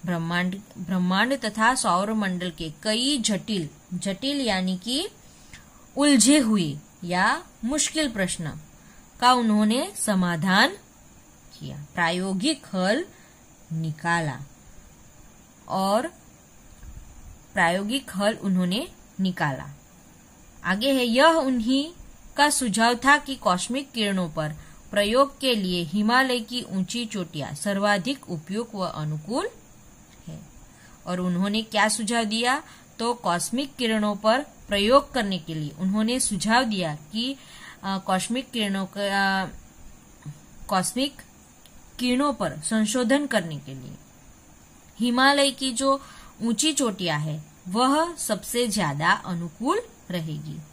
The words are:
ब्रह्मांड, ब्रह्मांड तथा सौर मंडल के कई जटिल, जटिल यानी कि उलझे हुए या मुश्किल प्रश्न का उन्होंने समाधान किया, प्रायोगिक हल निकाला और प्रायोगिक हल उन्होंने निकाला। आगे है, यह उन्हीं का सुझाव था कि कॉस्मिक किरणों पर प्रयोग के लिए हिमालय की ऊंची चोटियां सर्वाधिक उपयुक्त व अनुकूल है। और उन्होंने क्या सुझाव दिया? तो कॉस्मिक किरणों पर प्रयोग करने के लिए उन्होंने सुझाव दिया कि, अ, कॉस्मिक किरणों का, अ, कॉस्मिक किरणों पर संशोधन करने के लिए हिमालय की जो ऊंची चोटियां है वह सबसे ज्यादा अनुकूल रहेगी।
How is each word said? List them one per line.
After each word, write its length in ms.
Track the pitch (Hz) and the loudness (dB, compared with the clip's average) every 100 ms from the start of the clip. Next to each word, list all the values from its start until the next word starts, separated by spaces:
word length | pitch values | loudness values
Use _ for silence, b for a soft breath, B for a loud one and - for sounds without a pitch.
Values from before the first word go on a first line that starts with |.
| 165 | -4
ब्रह्मांड, 560 | 175 165 175 180 196 - - | -4 -2 -2 -2 -4 -12 -12
ब्रह्मांड 600 | 175 185 180 190 233 269 | -4 0 2 2 2 0
तथा 340 | 214 214 226 262 | -4 2 2 4
सौर 380 | 220 180 202 | 2 2 2
मंडल 380 | 220 196 180 180 | -2 -2 -2 -6
के 220 | 170 165 156 | -6 -10 -6
कई 340 | 214 220 262 294 | -2 0 0 0
जटिल, 520 | 220 196 - 208 151 - - | 0 -2 -2 -4 -4 -10 -10
जटिल 480 | 180 196 190 269 285 | -6 -6 -4 -4 -2
यानी 360 | 247 190 185 185 | 0 0 0 -4
कि 320 | 226 262 392 - B B B B B B B - | -4 -4 -4 -10 B B B B B B B 2
उलझे 420 | 294 269 247 294 | 6 6 8 6
हुए 380 | 226 214 160 143 - - | 6 2 0 -4 -12 -14
या 400 | 175 180 202 294 - - | -4 0 2 0 -6 -10
मुश्किल 480 | 220 294 - 311 294 | -4 -2 -2 0 -2
प्रश्न 420 | 220 185 - 160 156 156 - B B B - | -2 -4 -2 -8 -10 -16 -20 B B B 2
का 140 | 247 | 4
उन्होंने 600 | 254 226 208 214 240 359 - | 6 4 4 4 2 -2 -4
समाधान 760 | - 190 180 170 185 190 233 - - - - - - - - - | 0 2 2 0 2 4 4 0 -18 -20 -20 -20 -20 -20 -20 -16
किया, 260 | 147 139 147 | -14 -12 -10
प्रायोगिक 720 | - 165 180 190 190 247 311 - | -2 0 0 -2 0 0 -2 -4
हल 320 | 190 185 247 381 B B B B - - | -2 0 0 -2 B B B B -20 -10
निकाला 680 | 160 160 151 170 170 156 123 139 - - - - - - - - - - - - | -6 -6 -4 0 0 0 -6 -12 -18 -20 -20 -20 -20 -20 -20 -20 -20 -20 -20 -6
और 400 | 190 190 208 311 - - - - - - - - - - - - - - | -2 2 2 0 -10 -20 -20 -20 -20 -20 -20 -16 -16 -18 -20 -20 -20 -8
प्रायोगिक 580 | 196 170 185 202 269 - 190 | 0 2 2 -2 -6 -6 -2
हल 180 | 202 | -2
उन्होंने 540 | 226 196 180 180 202 339 - - - | 0 0 0 2 -2 -6 -12 -20 -4
निकाला। 460 | 190 180 156 131 143 143 - - - - - - - - | -2 0 -2 -2 -10 -16 -20 -20 -20 -20 -20 -20 -20 -10
आगे 300 | - 196 262 | -4 -2 2
है, 120 | 269 247 | 2 2
यह 200 | 233 311 | 6 6
उन्हीं 680 | 330 269 247 220 269 302 - - - - - | 6 2 0 2 0 -2 -10 -20 -20 -12 2
का 140 | 240 | 2
सुझाव 460 | 285 247 196 226 240 | 2 -2 2 2 4
था 220 | 262 285 | 4 4
कि 180 | 277 262 | 2 -2
कॉस्मिक 560 | 202 180 - 254 277 | 0 0 -2 -6 -6
किरणों 380 | 226 202 190 170 | -4 -2 0 -2
पर 200 | 165 151 151 B B - | -4 -6 -6 B B -4
प्रयोग 480 | 202 202 240 277 - | 0 2 4 2 2
के 160 | 269 233 | 0 2
लिए 280 | 190 180 | 2 0
हिमालय 560 | 165 190 208 247 262 247 | 0 0 4 4 4 0
की 220 | 226 247 | -4 -8
ऊंची 440 | - 190 185 240 233 | -6 -4 -4 -4 -6
चोटियां 500 | 214 170 156 - 143 | -6 -8 -8 -8 -6
सर्वाधिक 760 | 208 196 208 202 202 277 - | -4 0 2 2 0 -6 -8
उपयुक्त 460 | 175 - 202 233 202 | -10 -6 -6 -6 -6
व 40 | |
अनुकूल 680 | 180 - 151 151 156 254 415 - - - - - - - - | -6 -4 -6 -6 -4 -4 -4 -10 -20 -20 -20 -20 -20 -20 -18
है। 120 | 78 - - - B B B - | -18 -18 -20 -20 B B B -8
और 140 | 180 | -4
उन्होंने 420 | 180 175 202 214 | 0 0 0 0
क्या 280 | 220 208 214 | -2 2 2
सुझाव 340 | 214 214 233 | 2 0 0
दिया? 400 | 220 220 240 277 - B B - | 0 0 2 0 -4 B B -4
तो 140 | 226 | -2
कॉस्मिक 640 | 240 190 170 - 240 285 - | -2 0 0 -2 -4 -4 -4
किरणों 400 | 240 220 208 208 | 0 2 0 0
पर 240 | 214 240 | 2 2
प्रयोग 720 | 294 - - 202 202 269 277 | 0 -14 -4 0 6 4 4
करने 260 | 262 202 185 | -4 -2 -4
के 140 | 160 | -6
लिए 180 | 156 147 147 | -6 -8 -4
उन्होंने 400 | 190 208 220 254 | 0 0 0 0
सुझाव 440 | - 196 208 233 | -2 -2 2 2
दिया 320 | 247 202 165 147 | 2 -2 -4 -6
कि, 420 | - 214 240 269 B B B B | -8 -6 -6 -8 B B B B
अ, 140 | 196 190 | -6 -6
कॉस्मिक 540 | 190 185 185 240 262 | 0 -2 0 -4 -4
किरणों 340 | 233 208 196 190 | -4 -2 -2 -4
का, 580 | 202 202 196 196 196 | -4 -2 2 2 2
अ, 40 | 185 - - - - - - - 147 - - - - | -2 -8 -18 -20 -20 -20 -20 -18 -18 -18 -20 -18 -2
कॉस्मिक 540 | 190 180 247 285 - - - - - - - - - | 0 0 -2 -4 -4 -20 -20 -20 -20 -20 -20 -20 -4
किरणों 340 | 247 247 294 | 0 2 2
पर 240 | 277 170 156 | 0 -4 -4
संशोधन 680 | - 220 214 254 233 269 294 | -2 0 2 2 2 2 2
करने 320 | 214 165 147 | 0 0 -8
के 160 | 143 | -10
लिए 200 | 135 131 - - - - - - - - - - - | -12 -14 -16 -20 -20 -20 -20 -20 -20 -20 -20 -20 -2
हिमालय 520 | 240 240 269 285 277 | 0 4 6 6 4
की 200 | 269 262 | 2 -4
जो 300 | 233 269 269 B B B B | 0 0 0 B B B B
ऊंची 320 | 226 233 311 | -2 0 0
चोटियां 480 | 277 247 190 175 147 | 0 -2 -2 -2 -2
है 220 | 156 156 - - 180 | -2 -6 -10 -18 -6
वह 480 | 202 254 294 339 330 | 2 4 4 2 -2
सबसे 520 | - 208 - 240 240 | -4 -4 -2 -2 0
ज्यादा 440 | 196 165 143 165 | 0 -2 0 2
अनुकूल 680 | 196 - 170 170 - 247 403 480 - - | 2 0 -6 -6 -4 -2 -2 -2 -18 -8
रहेगी। 460 | 175 160 151 151 151 151 | -6 -6 -8 -8 -12 -14